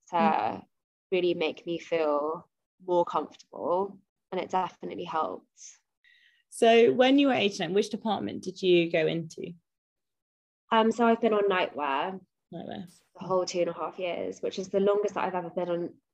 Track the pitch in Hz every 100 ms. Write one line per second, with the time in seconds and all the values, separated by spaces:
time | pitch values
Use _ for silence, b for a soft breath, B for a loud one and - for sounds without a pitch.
0 | _ 175 - 143 110 - - _ _ _
1 | - 185 175 170 156 - 170 170 - 165
2 | 151 147 151 170 - _ _ _ 180 175
3 | 170 165 - - _ - 120 175 196 -
4 | _ _ _ 185 160 185 175 - 180 -
5 | 175 160 92 90 _ _ - - _ _
6 | b b b b _ - 233 233 233 254
7 | 262 277 277 240 202 196 165 196 - 208
8 | 226 196 101 - 185 175 185 175 170 170
9 | 156 165 160 - - 175 _ _ _ _
10 | _ _ _ _ _ _ - 226 220 233
11 | 233 226 233 208 202 185 - 135 143 135
12 | 175 190 - _ _ 170 - - 175 _
13 | _ - 185 185 180 180 170 170 160 -
14 | 175 - 185 190 - - 190 196 202 202
15 | 208 190 185 180 170 180 175 170 175 -
16 | _